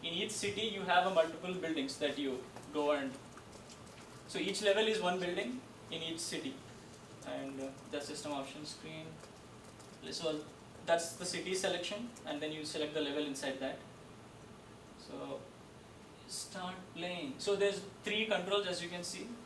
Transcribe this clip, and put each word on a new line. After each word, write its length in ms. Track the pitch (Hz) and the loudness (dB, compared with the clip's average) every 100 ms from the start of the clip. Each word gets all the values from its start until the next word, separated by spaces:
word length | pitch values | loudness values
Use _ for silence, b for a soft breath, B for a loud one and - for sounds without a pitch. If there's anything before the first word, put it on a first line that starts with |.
In 100 | 165 | 0
each 180 | 170 208 | 0 0
city 320 | - 202 202 220 | 0 0 2 0
you 80 | 196 | 0
have 240 | 180 180 185 | 6 8 8
a 60 | |
multiple 400 | 170 160 160 180 | 8 6 4 -2
buildings 420 | 185 160 156 135 - | 0 0 2 0 2
that 180 | 147 135 | 2 2
you 200 | 139 123 - - - | 0 0 -4 -12 -4
go 180 | 151 147 | 2 6
and, 200 | 147 135 120 - - - - - - - - - - - | 6 4 -4 -12 -14 -14 -14 -14 -14 -14 -14 -14 -14 -6
so 100 | - | 0
each 220 | 196 196 | 2 4
level 220 | 208 196 220 | 6 8 8
is 140 | 214 | 6
one 180 | 180 180 | 4 4
building 420 | 175 180 240 254 - - - | 2 2 0 -2 -8 -16 -6
in 100 | 165 | -4
each 160 | 160 165 | -2 -2
city. 340 | - 165 135 - - - - - - - - | -2 -2 -4 -6 -12 -14 -14 -16 -16 -12 -6
And, 340 | - 135 135 | -4 -4 -4
uh, 20 | 135 131 - | -6 -6 -6
the 100 | 147 | -4
system 320 | 143 147 151 | -4 -6 -2
option 320 | 139 135 143 147 | -2 -4 -6 -8
screen. 400 | - 160 160 160 78 - - - - - - - - - | -8 -8 -8 -10 -12 -14 -16 -16 -16 -16 -16 -16 -12 -6
So 240 | - 165 151 - - - - - | 0 2 2 -2 -12 -16 -8 6
that's 280 | 165 - | 6 6
the 120 | - 185 | -2 -2
city 280 | 170 185 185 | 0 2 4
selection, 540 | 185 175 175 208 240 - 156 | 4 4 0 -2 -4 -6 -4
and 120 | 147 | -2
then 100 | 151 | 0
you 140 | 156 151 | -2 -2
select 280 | 156 151 | 0 2
the 80 | 156 | 2
level 240 | 143 147 143 | 2 2 0
inside 340 | 135 139 - | 0 -2 0
that. 180 | 135 - - - - - - - - - - - - - - | -2 -2 -10 -16 -16 -16 -16 -16 -16 -16 -16 -16 -16 -16 -10
So 320 | - - 139 - - - - - - - - - | -6 -4 -6 -6 -14 -16 -16 -16 -16 -16 -16 -8
start 480 | - - 190 180 180 185 165 | -6 -6 -4 -4 -4 -8 -4
playing. 380 | 180 180 156 - | -2 -2 -2 -2
So 180 | 202 196 | 2 6
there's 260 | 202 185 - - | 6 4 -4 -6
three 220 | 208 208 214 | 0 2 4
controls, 420 | 190 180 202 185 | 4 4 4 4
as 140 | 175 | 0
you 80 | 170 | -2
can 140 | 175 | -4
see 240 | 175 143 226 - | -4 -4 -6 -8